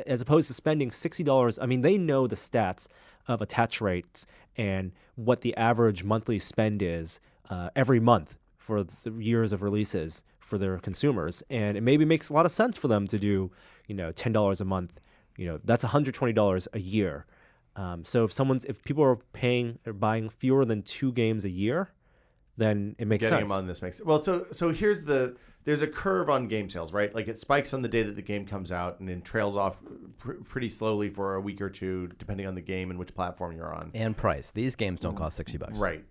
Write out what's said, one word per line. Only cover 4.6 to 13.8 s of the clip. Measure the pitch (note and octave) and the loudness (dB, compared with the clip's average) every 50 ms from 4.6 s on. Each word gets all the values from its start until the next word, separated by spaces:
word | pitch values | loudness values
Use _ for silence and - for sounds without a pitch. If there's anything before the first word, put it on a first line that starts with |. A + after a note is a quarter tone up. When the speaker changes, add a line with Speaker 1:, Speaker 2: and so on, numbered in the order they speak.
| A2 G2 F#2+ F#2+ F#2+ F2+ - _ _ _ - | -2 0 0 -2 -4 -6 -10 _ _ _ -12
Speaker 1:
what | - A2 A#2+ B2 - | -2 2 2 2 2
the | - A#2 - | 2 -2 0
average | - A2+ A#2 A#2+ A2+ A#2 A2 G2+ E2+ F#2 | 2 4 4 6 6 4 4 4 2 0
monthly | G#2 A2 A2 - - A2+ F#2+ | 0 0 0 0 0 -2 -2
spend | - - - - A2 A2 G#2+ G2+ | -2 -2 0 2 2 2 2 0
is, | G2 E2+ E2+ E2 D#2+ D#2+ - - _ _ _ _ - - | 0 0 -2 -2 -6 -8 -10 -14 _ _ _ _ -12 -8
uh, | F#2+ F2+ F2 F2+ - | -6 -6 -6 -2 0
every | C#3 B2+ B2 C3 A#2 | 2 4 4 4 6
month | A2 A#2+ A#2+ F#2 D2+ - - - _ _ _ | 6 6 6 4 2 -2 -16 -20 _ _ _
for | _ _ - A2 G#2 F#2+ | _ _ -2 -2 -2 -2
the | - - - - A#2 | -4 -6 -10 -10 -10
years | A2 A2+ G#2+ A2+ A#2 A2+ A2+ G2+ G2+ | -8 -4 0 2 2 2 2 2 0
of | F#2 | -2
releases | G2+ G2+ G2+ G#2+ G#2+ - - F2+ D#2 E2 - - _ _ _ _ | -2 0 0 0 0 -2 -2 -4 -4 -6 -8 -12 _ _ _ _
for | - - A2+ | -10 -6 -4
their | F#2+ G2 F#2+ F#2 F2 | -2 -2 -2 -2 -4
consumers. | - G2+ F2+ - - D3 B2+ F#2+ D2+ E2+ - - - - | -6 -8 -4 -2 0 0 0 0 -2 -4 -4 -6 -8 -6
And | C3 A2+ G#2 G#2 G#2 | -4 -2 0 0 0
it | G2+ | 0
maybe | A#2 B2 C#3+ D3+ D#3 | 4 4 6 6 6
makes | D#3 D#3+ D#3 - - | 6 4 2 0 0
a | D3 | 2
lot | D#3 E3+ | 4 4
of | E3 | 4
sense | - - A3 B3+ - | 4 2 2 0 0
for | - - B2+ | 0 2 2
them | A2 G#2 G2+ | 4 2 2
to | G2 A2+ G2+ | 0 -2 0
do, | G2+ G#2 G2+ F#2+ F#2+ F2+ - - - - - - | 2 2 2 2 0 -2 -6 -14 -20 -20 -20 -20